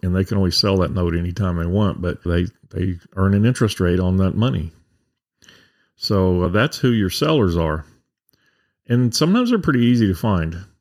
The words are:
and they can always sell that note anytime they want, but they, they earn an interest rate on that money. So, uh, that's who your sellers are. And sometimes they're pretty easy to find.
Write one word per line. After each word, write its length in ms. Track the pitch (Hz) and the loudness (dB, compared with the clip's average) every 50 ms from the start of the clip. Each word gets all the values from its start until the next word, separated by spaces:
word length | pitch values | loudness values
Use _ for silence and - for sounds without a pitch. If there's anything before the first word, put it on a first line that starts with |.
| - | -4
and 120 | 90 90 | -2 -2
they 80 | 95 95 | -2 -2
can 140 | - 110 98 | -2 0 0
always 180 | 95 90 80 | 0 0 0
sell 220 | - - 101 98 95 | 0 0 0 2 2
that 140 | 90 - | 0 0
note 240 | - 92 90 85 82 | 0 -2 -2 0 0
anytime 420 | 85 85 87 87 - 101 92 87 85 | -2 -4 -4 -4 -2 -2 -2 -2 -2
they 80 | 85 | -2
want, 360 | 85 90 104 107 95 71 - | 0 0 0 0 0 -2 -2
but 220 | 87 87 73 - - | -4 -6 -6 -4 -4
they, 240 | 87 85 87 90 95 - _ - _ | -2 0 0 0 -2 -6 _ -20 _
they 260 | - 92 92 95 90 87 - - _ | -8 -6 -4 -4 -6 -8 -12 -12 _
earn 180 | 95 95 98 101 | 2 2 4 4
an 120 | 101 107 | 4 2
interest 340 | 117 127 - 123 104 - - | 2 2 0 0 -2 0 0
rate 200 | 92 87 87 90 | 0 0 2 2
on 180 | 92 92 92 92 | 2 0 2 2
that 180 | 95 92 - | 2 0 0
money. 360 | 98 113 131 127 92 80 82 - _ _ _ _ _ _ _ _ _ _ _ _ _ _ - - _ _ _ _ _ _ _ _ | 0 -2 0 -2 -4 -6 -8 -12 _ _ _ _ _ _ _ _ _ _ _ _ _ _ -20 -20 _ _ _ _ _ _ _ _
So, 480 | _ - - 107 98 92 92 90 87 87 | _ -4 -2 0 2 2 2 2 0 0
uh, 40 | 87 | 0
that's 280 | 87 104 127 156 - - | 0 0 0 -2 -2 -2
who 140 | - 127 | 0 0
your 180 | 120 110 101 92 | 2 2 0 -2
sellers 480 | - - 147 151 160 143 107 90 82 85 | -2 -2 -2 0 2 2 2 2 2 0
are. 280 | 82 78 76 78 76 - _ _ _ _ _ _ _ _ _ _ _ _ _ _ _ _ _ _ _ - | 0 -2 -2 -4 -8 -12 _ _ _ _ _ _ _ _ _ _ _ _ _ _ _ _ _ _ _ -2
And 280 | 120 120 127 120 117 | 0 0 0 0 0
sometimes 340 | - 156 165 196 240 247 233 | 0 0 2 2 2 2 2
they're 100 | 247 208 | 0 0
pretty 260 | 165 160 143 123 120 | 0 0 2 2 4
easy 220 | 120 123 120 110 98 | 4 4 4 2 2
to 80 | 92 | 0
find. 420 | - - 110 101 87 82 80 82 87 95 - _ _ | 0 0 0 0 0 -2 -4 -6 -10 -14 -18 _ _